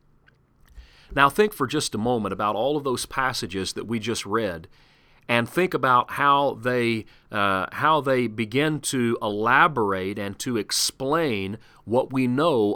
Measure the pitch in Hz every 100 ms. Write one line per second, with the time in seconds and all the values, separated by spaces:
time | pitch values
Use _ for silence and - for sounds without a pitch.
0 | _ _ _ _ _ _ _ - - -
1 | - 131 139 139 208 - 131 147 - 113
2 | 113 123 98 95 104 104 127 151 135 120
3 | - - 131 123 104 95 95 - 98 113
4 | 107 107 101 107 107 85 78 _ _ _
5 | _ _ - 120 117 - 180 156 131 123
6 | 117 - 143 143 143 110 120 123 117 113
7 | 107 - - 107 101 95 92 - 143 156
8 | 135 131 120 110 113 120 156 151 - 131
9 | 120 117 110 104 110 135 170 135 104 95
10 | 95 104 101 98 - 117 98 - - -
11 | 135 156 160 107 95 110 - - - 117
12 | - 131 127 123 165 135 104